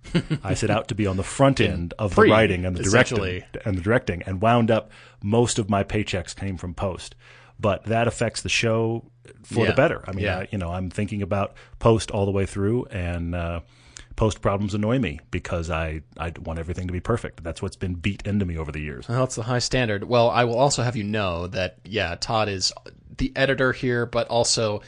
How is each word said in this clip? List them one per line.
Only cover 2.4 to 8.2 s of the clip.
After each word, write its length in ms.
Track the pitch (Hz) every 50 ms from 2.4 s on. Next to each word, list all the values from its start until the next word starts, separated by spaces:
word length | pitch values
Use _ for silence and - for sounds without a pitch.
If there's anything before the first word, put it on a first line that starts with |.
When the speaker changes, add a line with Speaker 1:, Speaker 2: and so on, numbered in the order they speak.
| 110 101 92 87 90
Speaker 2:
and 120 | 90 90
the 60 | 87
directing, 360 | 87 95 107 123 127 - 127 104
Speaker 1:
essentially. 260 | 95 92 90 90 - - - - -
Speaker 2:
and 120 | 110 92
the 60 | 90
directing, 400 | 85 104 117 127 - - 87 85
and 180 | - 98 95 90
wound 300 | 107 113 120 120 117 107
up, 200 | 110 107 - - - - - - - -
most 360 | - 101 110 120 123 117 - -
of 100 | 104 104
my 160 | 104 98 98
paychecks 500 | - - 107 98 - - 92 82 - -
came 220 | - 98 98 92
from 160 | 82 - 87 82
post. 400 | - 104 95 85 - - - - - - - - - - - - -
But 260 | 107 104 92 - -
that 220 | 104 113 113 120
affects 340 | 117 - -